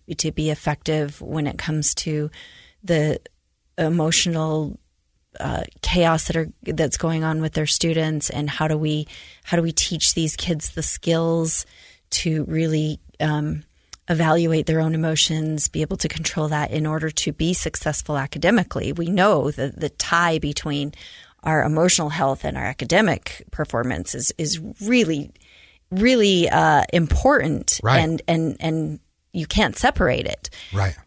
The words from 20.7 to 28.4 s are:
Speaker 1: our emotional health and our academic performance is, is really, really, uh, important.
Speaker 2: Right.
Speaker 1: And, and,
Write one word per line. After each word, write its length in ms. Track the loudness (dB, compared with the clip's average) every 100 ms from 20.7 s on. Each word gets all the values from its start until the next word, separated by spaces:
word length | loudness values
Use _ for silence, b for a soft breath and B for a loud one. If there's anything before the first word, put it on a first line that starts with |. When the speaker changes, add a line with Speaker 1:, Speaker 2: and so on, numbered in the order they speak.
| -4 -6 B B B B B
Speaker 1:
our 200 | 0 2
emotional 460 | 2 4 4 2 0
health 340 | 0 0 0
and 140 | -4 -6
our 80 |
academic 800 | -6 -6 2 4 4 0 -6 -14 -12
performance 640 | -6 -4 -2 -2 -2 -2
is, 180 | -2 -2 -2
is 200 | -4 -4 -8 -8
really, 500 | 2 2 2 -2 -6 -16 b b b b _
really, 580 | 2 4 6 6 4 4
uh, 360 | 4 6 4 4
important. 840 | 0 2 4 4 4 2 -2 -2 0
Speaker 2:
Right. 160 | 2 4
Speaker 1:
And, 240 | 2 0 0
and, 300 | 0